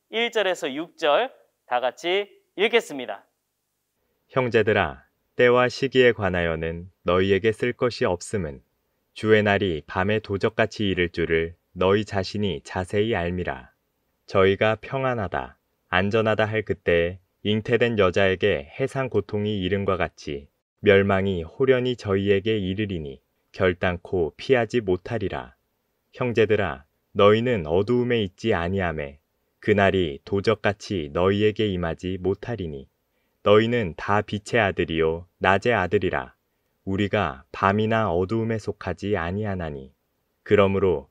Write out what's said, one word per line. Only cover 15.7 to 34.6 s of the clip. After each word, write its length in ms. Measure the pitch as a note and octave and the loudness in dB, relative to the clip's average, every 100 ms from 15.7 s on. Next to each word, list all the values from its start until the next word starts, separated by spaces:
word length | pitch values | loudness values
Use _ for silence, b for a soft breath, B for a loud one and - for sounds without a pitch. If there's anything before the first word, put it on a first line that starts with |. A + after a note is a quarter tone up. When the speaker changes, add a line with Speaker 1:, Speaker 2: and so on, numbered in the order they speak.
| _ - | _ -4
Speaker 2:
안전하다 560 | F2 G2 A2 A2 G#2+ | 0 2 2 2 0
할 180 | G#2+ A2 | 0 -2
그때에 560 | G#2 F#2+ - E2+ E2+ F#2+ _ _ | -4 -4 0 2 0 -4 _ _
잉태된 560 | G2+ G#2+ G#2 A#2 A#2+ A2 | -4 -2 0 0 2 2
여자에게 720 | F#2 G2+ G2 F#2+ G#2 D#2 C#2 - | 2 4 2 2 0 0 -4 -6
해상 300 | C3 C3+ C3 | -6 -4 -4
고통이 520 | G#2 - G#2 G#2 G#2 | -4 -4 -6 -4 -2
이름과 360 | F2+ G2 G2 F2 | -2 -2 -2 -2
같이 520 | E2 - - C#2+ C#2+ _ _ - | -4 -6 -12 -12 -14 _ _ 0
멸망이 600 | G#2 G2 G2 F#2+ G2 F2+ | 6 6 6 2 0 -4
호련히 540 | E2 - C3 B2+ B2+ A#2+ | -6 -2 2 2 0 -4
저희에게 600 | G#2 G2 G2 G2 G#2 A2 | -2 0 2 0 0 -2
이르리니 640 | F#2 F#2+ G#2 F2+ D2 C2 _ _ _ | -2 -4 -4 -6 -8 -14 _ _ _
결단코 840 | - F#2 F2+ F#2+ F2 - F#2 D2+ - | 0 0 0 -2 -4 -4 -2 -4 -4
피하지 440 | - B2+ A2+ B2 | 0 0 2 -2
못하리라. 760 | G2 F#2 - A2+ F#2+ C#2 B1 _ _ _ _ _ _ | 0 -4 -4 -6 -6 -8 -12 _ _ _ _ _ _
형제들아, 720 | - B2+ A2+ G#2 G#2 F#2 C#2 _ _ _ | -6 -2 2 2 2 0 -6 _ _ _
너희는 540 | G2+ G2+ A2 B2 A2 D2+ | 4 6 6 2 -2 0
어두움에 560 | F2 G#2 B2 B2 A#2+ | 0 2 0 2 0
있지 320 | F#2+ - A2+ | -2 -4 -2
아니하매 640 | F#2 F2 G2 F2+ D#2 C#2+ C#2+ _ _ _ _ | 0 0 -2 -2 -4 -10 -14 _ _ _ _
그날이 580 | - G2+ G2 F#2+ E2 C#2 - | 0 4 4 2 -2 -4 -6
도적같이 800 | G2+ G#2 G#2+ G#2+ G2+ - G2 D2 | -2 0 0 -2 -4 -6 -6 -4
너희에게 520 | D#2 F#2 G2+ G#2+ G#2 G#2+ | 0 2 2 0 0 -2
임하지 500 | F2+ E2+ D#2 F2+ F#2 | -2 -4 -6 -8 -4
못하리니 640 | F2+ G2 - A2 E2+ C#2+ C2 _ _ _ _ _ | -4 -4 -6 -8 -8 -10 -16 _ _ _ _ _
너희는 500 | G2+ G#2+ A2+ A#2+ F2+ D2+ | 4 6 4 0 -4 -6
다 240 | - G#2 | -2 0
빛의 400 | G#2+ G#2 - A#2+ | 0 -8 -2 0